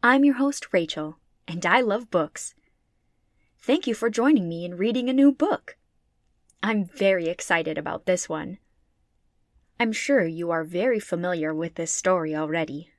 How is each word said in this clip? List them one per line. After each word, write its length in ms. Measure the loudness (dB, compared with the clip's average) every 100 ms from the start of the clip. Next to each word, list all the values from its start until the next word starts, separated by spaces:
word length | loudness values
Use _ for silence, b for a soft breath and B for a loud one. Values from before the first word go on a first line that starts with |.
I'm 220 | 4 6
your 100 | 4
host, 380 | 4 0 -2 -2
Rachel, 480 | -2 -2 -6 -8 -12 _ _ -10
and 180 | -4
I 160 | 2 2
love 300 | 2 -2 0
books. 460 | -2 -2 -6 -16 _ _ _ _ _ _ _ _ _ _ _
Thank 260 | -2 0 0
you 80 |
for 160 | -2 -2
joining 380 | 2 4 4 2
me 160 | -6
in 120 | -8 -2
reading 320 | -2 0 0
a 40 |
new 180 | 6 4
book. 460 | 6 0 0 -6 -20 _ _ _ _ _ _ _ _
I'm 240 | -2 -2
very 440 | -2 0 2 2 0
excited 500 | -6 0 0 0 -4
about 260 | -6 -6
this 240 | -2 -2 -2
one. 300 | -6 -6 -12 _ _ _ _ _ _ _ _ _ _ _ _
I'm 140 | -2
sure 340 | -2 2 2 2
you 240 | -2 -2
are 140 | -2
very 340 | -2 -2 0 0
familiar 560 | -2 -4 -2 -2 -2
with 220 | -4 -6 -6
this 160 | -6
story 420 | -2 0 0 0
already. 560 | -4 -2 -2 -4 -8 -14